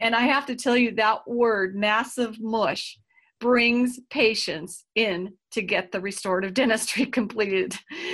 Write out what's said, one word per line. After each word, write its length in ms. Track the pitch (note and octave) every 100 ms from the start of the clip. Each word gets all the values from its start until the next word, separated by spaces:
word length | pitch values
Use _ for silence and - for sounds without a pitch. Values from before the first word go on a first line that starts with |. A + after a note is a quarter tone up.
And 140 | A3+
I 80 | A#3
have 240 | B3 C#4 C#4
to 80 |
tell 220 | B3 B3+ A#3+
you, 180 | A#3
that 320 | G#3+ G#3+ A3 -
word, 480 | A#3+ A#3 G#3 F#3+
massive 640 | G3 G#3 A3 B3+ - A3+ A3
mush, 600 | A3 A3+ F3+ - - - _ _ _ -
brings 600 | A#3+ B3 A#3 A#3+ B3 B3 -
patients 720 | C#4+ A3+ G#3+ - D#3 E3 - _ G#3+
in 360 | A3 F3 F#3+ - _
to 100 | A3+
get 300 | F3+ F#3+ F#3
the 80 | G3
restorative 520 | G3 G3 G3 F#3 F#3+
<laughs> 60 | F#3+
dentistry 460 | C4 A3+ - G#3 C#4
completed. 640 | - G3+ A3 G3+ F#3+ F#3+ - - E4 F4